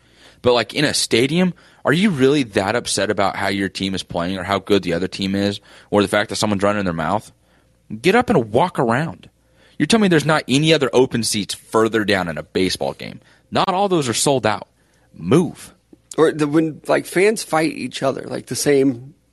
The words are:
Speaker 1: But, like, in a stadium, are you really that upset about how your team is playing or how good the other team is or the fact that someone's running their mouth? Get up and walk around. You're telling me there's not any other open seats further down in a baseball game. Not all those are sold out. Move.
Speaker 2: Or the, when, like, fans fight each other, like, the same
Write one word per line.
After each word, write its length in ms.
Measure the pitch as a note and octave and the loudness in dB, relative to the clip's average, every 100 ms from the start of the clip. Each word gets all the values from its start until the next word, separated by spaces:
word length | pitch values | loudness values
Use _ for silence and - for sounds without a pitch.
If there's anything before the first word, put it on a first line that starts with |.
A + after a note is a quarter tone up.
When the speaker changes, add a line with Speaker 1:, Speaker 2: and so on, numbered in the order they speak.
| _ _ - _ | _ _ -20 _
Speaker 1:
But, 100 | B2 | 2
like, 220 | A#2+ A2 - | 2 0 -2
in 100 | C#3 | -2
a 80 | |
stadium, 600 | - - A2+ C3+ E3+ F#3 - _ _ - | -2 0 2 2 2 0 -2 _ _ -2
are 80 | |
you 180 | D#3 G#3+ | 2 0
really 320 | C#3+ C3 D3+ | 2 2 2
that 320 | A#2+ G2+ F#2+ A#2 | 0 -2 0 -2
upset 340 | - - G2 | -4 -2 -2
about 260 | G#2 F#2 - | 0 -2 -2
how 100 | G2 | -4
your 220 | G2 F#2+ | -2 -4
team 260 | - F#2+ F#2 | -4 -6 -6
is 80 | |
playing 340 | - F2 E2+ F#2+ | -6 -6 -4 -6
or 60 | |
how 160 | F2+ G2 | -2 -4
good 240 | F#2 G2 | 2 0
the 100 | F2+ | 2
other 140 | E2+ F#2 | -4 -4
team 260 | - G2 | -6 -4
is 260 | G2 G2+ G#2 - - - | -2 -2 -4 -12 -20 -2
or 120 | G#2 | 0
the 40 | G2 | 2
fact 220 | G#2 G#2 | 0 -2
that 60 | G2 | -2
someone's 260 | A2 G2 | -2 0
running 220 | G2+ G#2 | 0 0
their 100 | F#2 | -2
mouth? 380 | E2 D#2+ G#2 - _ _ _ _ _ _ A2 | -4 -2 -4 -6 _ _ _ _ _ _ -4
Get 120 | D3+ | 0
up 160 | A#3 A#3+ | 2 2
and 220 | F3+ A2+ | 0 2
walk 260 | A#2+ F3+ - | 0 0 0
around. 520 | A#2+ A#2+ D#3+ E2+ - _ _ _ _ - | 0 0 -4 -10 -20 _ _ _ _ -6
You're 80 | D3+ | 0
telling 160 | A3+ | 2
me 40 | G3+ | 4
there's 160 | D#3+ C#3 | 4 2
not 180 | D#3 - | 0 2
any 240 | C3+ D#3 | 2 4
other 160 | D#3 B2+ | 4 4
open 300 | B2 C3 A#2+ | 4 2 0
seats 320 | G#2+ G#2+ F#2 - | -2 -4 -6 -10
further 480 | - A2 A2+ A2 G2+ | -2 2 2 2 0
down 220 | G2 F2 | 0 -2
in 100 | D2 | -6
a 60 | |
baseball 500 | D#2 F#2 F#2 - C2+ | -6 -2 0 -2 -6
game. 280 | - - - _ _ _ | -8 -14 -16 _ _ _
Not 200 | C#3 F#3 | -2 0
all 180 | F#3 G3+ | 0 0
those 180 | F3 B2+ | 0 0
are 60 | |
sold 320 | A2 D3+ C3 A2 | 0 0 0 0
out. 220 | G2 - _ _ _ _ - | -2 -8 _ _ _ _ -12
Move. 580 | E2+ D#3 C#3+ - - _ _ - _ - | 2 2 2 -6 -20 _ _ -20 _ 2
Speaker 2:
Or 140 | E3 | 2
the, 140 | D#3 D3+ | 2 0
when, 340 | D#3 D#3+ C#3 - | 0 0 -4 -2
like, 180 | C#3+ C3+ | -2 0
fans 340 | F3 G3+ A3+ | 0 2 0
fight 280 | - D#3 D#3+ - | -2 -2 -2 -4
each 280 | B2+ - | -10 -4
other, 220 | C3+ - - | -4 -4 -8
like, 160 | B2 A2+ | -12 -8
the 80 | B2 | -2
same 600 | D3+ C#3 C3+ A#2+ C3+ - _ | 2 4 2 0 -10 -20 _